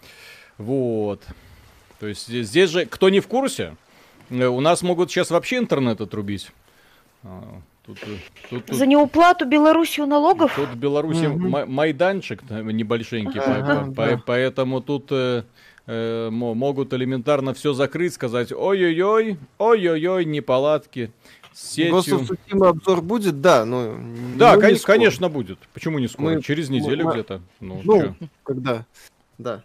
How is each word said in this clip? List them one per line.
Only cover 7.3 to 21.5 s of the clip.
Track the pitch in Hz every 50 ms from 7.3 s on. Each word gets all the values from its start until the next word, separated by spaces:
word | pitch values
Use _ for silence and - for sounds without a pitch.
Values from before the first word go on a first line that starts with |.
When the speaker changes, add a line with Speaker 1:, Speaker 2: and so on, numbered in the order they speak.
| 92 92 98 - - 92 85 _ _ _ _
Speaker 1:
тут, | - 104 95 -
э, | - 104 95 - - _ - - -
тут, | 123 123 117
тут | - - -
Speaker 2:
За | 269
неуплату | 269 277 294 294 277 - 302 339 349 359 349 330
Белоруссию | 254 269 302 294 311 320 320 330 302 - - 294 277
налогов? | 285 294 294 330 381 339 330 262 -
Speaker 1:
Тут | - 143 147
в | 123 117
Беларуси | 120 143 143 147 151 160 156 165 165
Speaker 3:
Мгм. | 151 147 165 180 -
Speaker 1:
ма-, | 135 143 131
майданчик | 113 131 135 151 160 151 131 170 185 196 190 - - 120 98 - -
там | 110 110 110 110
небольшенький, | 110 110 113 104 117 117 117 - - 117 104 - - -
Speaker 3:
Ага, | 135 135 131 131 135 143 143 143 143
Speaker 1:
по-, | 139
по-, | 135 135 113
Speaker 3:
да. | - 123 117 -
Speaker 1:
поэтому | - 123 123 127 131 127 - 135 127 131 127
тут, | 113 - 147 139 - -
э, | 147 135 127 127 123 120 117 - _ _ _ _ _ _ _ -
э, | 117 113 117 113 113 113 113 113
мо-, | 110 117 120 117 113
могут | 113 131 139 143 135 139 127 131
элементарно | 127 127 127 131 131 113 143 147 139 135 135 123
все | - - 151 143
закрыть, | 123 139 131 - 156 175 180 -
сказать: | - - 123 110 123 120 113
«Ой-ой-ой, | - - 104 180 196 196 185 175 165 160 180 202 214 226 226 220 202 156 135 - _ -
ой-ой-ой, | 196 226 233 220 185 170 165 156 156 180 185 185 175
неполадки | 156 151 147 131 - 127 127 135 147 156 151 - _ - 131 120 110 - _ _ - - _ - -